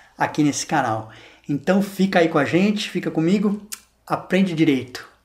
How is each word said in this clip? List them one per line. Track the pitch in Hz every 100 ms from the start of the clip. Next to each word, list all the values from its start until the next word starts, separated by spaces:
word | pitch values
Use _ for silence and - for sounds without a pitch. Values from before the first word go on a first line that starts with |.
| - -
aqui | 147 -
nesse | 147 - -
canal. | 156 123 113 117 - - - -
Então, | 143 - 196
fica | 196 - 190 190
aí | 165
com | 165
a | 135
gente, | 170 208 208 -
fica | 180 160
comigo, | 160 160 208 208 202 - - _ _ -
aprende | 156 - 190 190
direito. | 160 151 131 117 - - _